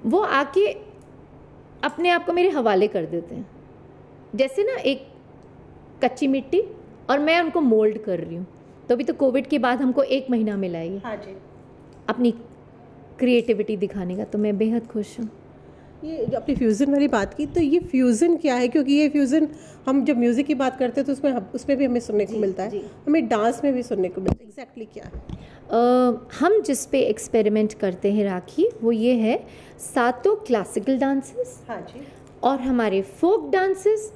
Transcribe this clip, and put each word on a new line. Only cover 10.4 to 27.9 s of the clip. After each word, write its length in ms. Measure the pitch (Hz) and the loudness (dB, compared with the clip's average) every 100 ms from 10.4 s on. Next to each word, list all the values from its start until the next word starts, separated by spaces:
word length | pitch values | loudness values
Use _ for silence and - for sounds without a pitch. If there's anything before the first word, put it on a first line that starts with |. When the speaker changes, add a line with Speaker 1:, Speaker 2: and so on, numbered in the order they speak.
| 214 202 | 0 -2
Speaker 1:
मिला 220 | 190 170 | -4 -6
है 140 | 165 | -8
ये। 60 | 196 | -8
Speaker 2:
हाँ 180 | 233 214 | -10 -10
जी। 200 | - 190 - - - - - - - | -12 -18 -20 -20 -20 -20 -20 -12 -6
Speaker 1:
अपनी 220 | 233 240 226 - - - - - - - - | 0 0 0 -12 -20 -20 -20 -20 -20 -20 -2
क्रिएटिविटी 580 | 247 240 233 208 208 208 | 2 2 2 -2 -2 -4
दिखाने 400 | 196 202 180 185 | -4 -4 -6 -6
का, 80 | |
तो 140 | 208 208 | -6 -2
मैं 200 | 214 202 | -2 0
बेहद 280 | 220 233 233 | 0 0 -4
खुश 340 | 214 202 - | -8 -8 -10
हूँ। 80 | 220 - - - - - - - | -10 -12 -20 -20 -20 -20 -20 -16
Speaker 2:
ये 220 | 311 320 453 | -12 -6 -4
जो 100 | 269 | -4
आपने 180 | - | -2
फ्यूजन 380 | 269 226 208 277 | 0 2 2 2
वाली 160 | 285 285 | 4 2
बात 260 | 226 196 | 2 -2
की, 120 | - 294 | -4 -4
तो 140 | 349 | 0
ये 180 | 294 339 | 2 2
फ्यूजन 580 | 339 254 247 220 339 339 | 2 2 4 4 2 2
क्या 180 | 294 | 0
है? 140 | 247 247 | 0 2
क्योंकि 240 | 302 269 | 0 2
ये 160 | 285 302 | 4 4
फ्यूजन 400 | 294 269 302 302 - - - - | 2 2 2 0 -4 -20 -8 0
हम 180 | 277 | 2
जब 140 | 240 240 | 2 2
म्यूजिक 280 | 240 233 285 | 2 2 0
की 80 | |
बात 240 | 269 262 262 | 0 -2 0
करते 220 | 247 262 | -2 0
हैं 60 | 277 | -2
तो 60 | |
उसमें 200 | 269 285 | 0 0
हम, 140 | 247 190 | -2 -6
उसमें 240 | 254 - 269 | -8 -2 0
भी 60 | |
हमें 160 | 269 240 | 2 0
सुनने 260 | 233 208 196 | 0 0 0
को 60 | |
Speaker 1:
जी, 60 | 220 | -2
Speaker 2:
मिलता 240 | 196 185 | -2 -2
है, 80 | 202 | -6
Speaker 1:
जी। 120 | 208 - - - | -8 -10 -8 0
Speaker 2:
हमें 220 | 320 233 | 2 2
डांस 360 | 226 226 240 | 2 2 2
में 80 | 285 | 0
भी 100 | 254 | 0
सुनने 260 | 240 196 185 | -2 -2 -2
को 120 | 185 | -2
मिलता 240 | 185 - | -2 -4
है। 60 | 220 | -6
Exactly 440 | 208 240 - 220 | -20 -18 -16 -16
क्या 100 | - | -16
है? 420 | - - - - - - - | -16 -16 -14 -16 -16 -20 -2
Speaker 1:
अ, 480 | 220 240 254 247 240 - - | 2 4 6 4 0 -8 -2
हम 220 | 330 427 | 2 2
जिस 240 | - 269 - | 2 -4 0
पे 140 | 269 | 0
experiment 760 | 233 214 - 233 214 214 214 | 2 -2 0 2 4 2 0
करते 380 | - 196 | 0 -4